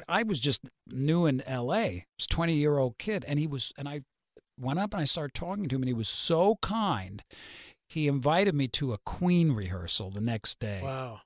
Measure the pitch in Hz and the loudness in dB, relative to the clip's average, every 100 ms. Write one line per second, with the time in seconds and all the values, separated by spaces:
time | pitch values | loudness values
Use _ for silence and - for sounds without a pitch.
0 | - 180 226 156 139 127 - _ - 127 | 0 -2 0 0 0 0 -4 _ -12 -2
1 | 139 170 165 131 - 127 120 196 208 90 | 2 4 4 2 -2 -4 -2 0 0 -4
2 | - - - - 170 156 147 143 131 - | -10 -10 -2 0 2 2 4 4 2 -2
3 | - 202 - 143 156 139 - - 143 147 | -4 -4 0 0 0 -2 -6 -8 -10 -10
4 | 131 _ _ _ _ - 127 160 202 208 | -14 _ _ _ _ -8 -4 -2 -2 0
5 | 143 170 143 - 170 208 170 131 127 117 | 0 0 -2 -6 -6 -4 -2 -2 0 0
6 | 107 - - 165 190 220 - 220 208 113 | -2 -2 2 4 4 2 0 0 0 0
7 | 92 101 - - - - - - - 160 | -4 -12 -14 -20 -20 -20 -20 -20 -8 0
8 | 147 139 135 170 208 151 135 - 135 107 | 2 2 4 4 4 2 0 0 -2 -4
9 | - - 180 175 165 113 90 92 87 - | -6 0 4 6 6 4 -2 -4 -2 -2
10 | 95 101 113 113 - - 110 98 135 131 | -2 -4 -2 -2 -4 -4 -6 -6 -6 -6
11 | 127 107 | -8 -8